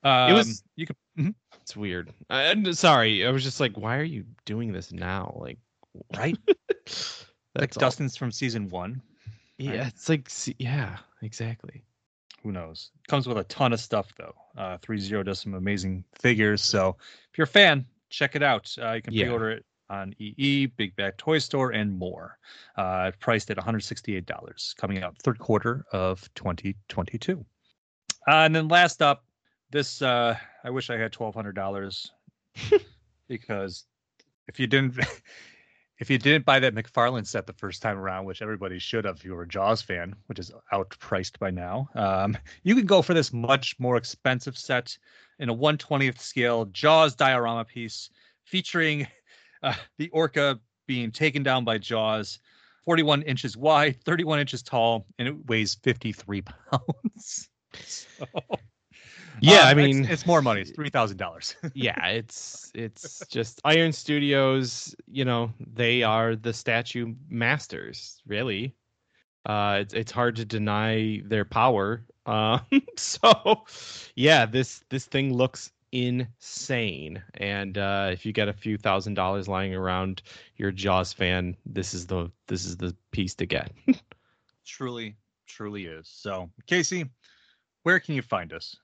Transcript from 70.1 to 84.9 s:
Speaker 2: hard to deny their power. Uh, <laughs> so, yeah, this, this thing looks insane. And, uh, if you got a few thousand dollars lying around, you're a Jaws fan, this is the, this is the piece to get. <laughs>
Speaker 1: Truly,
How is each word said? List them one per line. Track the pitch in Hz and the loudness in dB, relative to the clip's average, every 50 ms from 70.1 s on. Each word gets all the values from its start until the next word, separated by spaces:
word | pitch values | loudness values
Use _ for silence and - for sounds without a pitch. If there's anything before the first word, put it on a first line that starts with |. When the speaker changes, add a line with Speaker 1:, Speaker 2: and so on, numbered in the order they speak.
Speaker 2:
hard | - 120 120 120 117 | -2 0 0 0 0
to | 113 113 | -2 -6
deny | 104 110 110 104 107 104 104 110 110 110 110 110 110 107 101 95 | -6 -4 -4 -2 0 0 0 0 0 0 0 0 -2 -4 -6 -4
their | 101 113 107 101 | -2 -2 -2 -2
power. | - - 117 113 131 123 101 98 101 113 - 113 _ - _ _ - | 0 2 2 4 4 4 2 0 -2 -4 -6 -10 _ -20 _ _ -2
Uh, | 110 107 107 107 113 - - _ - 277 | 0 0 2 2 2 0 0 _ 2 2
<laughs> | - - - | 2 0 -12
so, | - - - - - - 233 220 - - 196 220 208 - - - - - - - - - - _ | -10 -8 -8 -4 4 8 8 8 8 6 2 2 2 0 -20 -20 -18 -18 -16 -16 -18 -18 -16 _
yeah, | - 127 147 160 143 117 | 4 6 8 8 8 6
this, | 110 110 131 127 - - - _ _ | 4 2 0 0 0 -4 -18 _ _
this | 131 135 - _ | -8 -8 -8 _
thing | - 139 135 139 127 | -2 0 0 0 2
looks | 120 127 131 - - - - _ _ _ _ | 2 2 2 0 -8 -18 -18 _ _ _ _
insane. | - 127 123 123 123 127 127 113 117 _ - - - - - - 135 120 113 104 85 67 76 76 82 101 - - _ | -4 -2 -2 0 -2 -2 -4 -6 -10 _ -20 -16 -14 -12 -6 -4 -2 -2 -2 -2 -4 -6 -10 -12 -12 -14 -16 -16 _
And, | - 101 101 101 101 101 98 92 101 | -6 -4 -4 -2 -4 -4 -4 -4 -4
uh, | 98 98 98 98 98 98 92 | -2 0 0 0 0 -2 -4
if | 90 - | -4 -6
you | 110 110 | -4 -2
got | 113 107 104 | 0 0 0
a | 98 | -2
few | 101 - 110 107 101 | -6 -4 -4 -4 -2
thousand | - 107 95 98 95 107 101 | 0 0 0 0 0 -4 -2
dollars | 98 92 92 98 101 92 98 | -2 0 0 0 -2 -4 -4
lying | 98 92 95 95 92 | -4 -2 -2 -2 -4
around, | 92 95 92 92 92 92 95 92 - - - - - - _ _ _ | -4 -2 -2 -2 -2 -2 -4 -6 -8 -12 -20 -20 -20 -20 _ _ _
you're | - 98 | -4 -4
a | 92 | -4
Jaws | 95 95 101 92 92 92 87 | -2 0 2 2 2 2 0
fan, | - - 98 90 92 92 90 90 92 _ _ | -4 -2 0 0 0 0 -2 -4 -6 _ _
this | - - 104 92 - - | -10 -8 -6 -6 -6 -8
is | 90 87 | -10 -6
the, | 87 95 90 85 87 - _ _ | -4 -4 -4 -4 -6 -10 _ _
this | - - 80 92 | -8 -6 -6 -6
is | 92 90 90 | -8 -8 -6
the | 90 87 87 _ _ _ | -6 -8 -8 _ _ _
piece | - - 95 92 - | -4 -4 -4 -4 -4
to | - 82 - | -6 -4 -2
get. | - - 73 - - _ _ - | -2 -4 -4 -6 -14 _ _ 0
<laughs> | 254 - _ _ - _ _ _ _ _ _ _ _ _ _ | 0 0 _ _ -20 _ _ _ _ _ _ _ _ _ _
Speaker 1:
Truly, | - - - 135 127 | -20 -14 -10 -10 -10